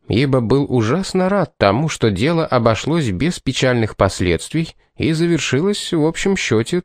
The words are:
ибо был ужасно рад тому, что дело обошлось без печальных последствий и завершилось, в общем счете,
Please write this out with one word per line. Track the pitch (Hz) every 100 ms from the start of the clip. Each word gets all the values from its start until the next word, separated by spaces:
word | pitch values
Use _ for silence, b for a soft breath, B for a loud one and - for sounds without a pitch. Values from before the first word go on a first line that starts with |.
| -
ибо | 117 139 131
был | 110 135 143
ужасно | 127 107 170 190 190 185
рад | 202 160 -
тому, | 101 110 156
что | - 113
дело | 92 139 165 151
обошлось | 127 113 110 - 170 123
без | 90 156 -
печальных | - - 131 120 107 -
последствий | 98 - 90 82 - 156 165 - _ -
и | 151
завершилось, | 160 170 160 - 131 190 202 -
в | 165 156
общем | - 190 190
счете, | - 110 120 175